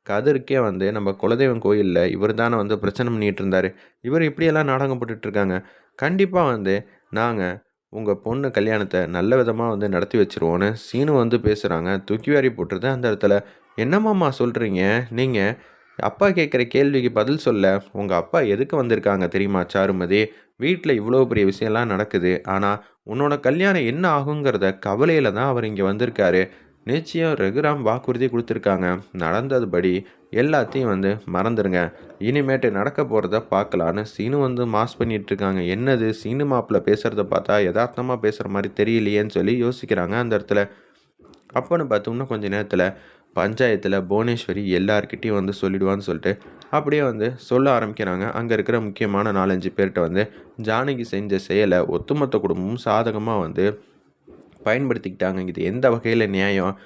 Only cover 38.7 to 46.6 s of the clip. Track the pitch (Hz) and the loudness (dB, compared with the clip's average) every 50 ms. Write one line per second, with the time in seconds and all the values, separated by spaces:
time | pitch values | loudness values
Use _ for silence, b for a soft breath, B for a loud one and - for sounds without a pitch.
38.7 | - - 104 110 113 113 110 101 104 104 104 110 - 98 90 104 120 123 117 120 | -2 0 0 2 2 2 2 2 2 0 0 0 0 0 0 2 2 2 0 -2
39.7 | 127 127 - - 107 92 87 87 101 117 123 117 113 101 101 - 101 104 101 101 | -2 -4 -4 -2 -2 0 0 0 -2 -2 -2 0 -2 -2 0 0 2 2 0 0
40.7 | b b b b b b b b b _ _ - - - _ _ - 131 127 - | b b b b b b b b b _ _ -20 -20 -20 _ _ -6 -6 -4 -2
41.7 | 170 170 156 131 110 104 101 120 117 120 135 127 117 107 104 98 98 104 104 101 | -2 -2 0 0 0 -2 -2 -2 -6 -6 -4 -4 -6 -4 -4 -2 -2 -4 -4 0
42.7 | - 92 90 95 95 B B B B B B B - 90 90 101 110 120 131 120 | 0 2 2 2 0 B B B B B B B -4 -2 -2 0 0 0 2 2
43.7 | 107 95 - 98 98 98 92 87 101 107 113 120 117 117 - - 92 98 104 95 | 2 0 0 0 -2 -2 0 0 0 0 0 0 -2 -4 -4 -6 -6 -4 -2 0
44.7 | 90 87 92 101 107 104 101 - - 98 - 113 104 101 95 95 101 - - 95 | 0 2 2 2 2 2 0 -2 -6 -6 -4 -2 -2 0 0 -2 -4 -2 -2 -2
45.7 | 95 98 95 95 98 101 98 - 82 78 - 92 101 - B B B B | 0 0 0 0 0 0 -2 -4 -4 -2 -2 -2 -4 -4 B B B B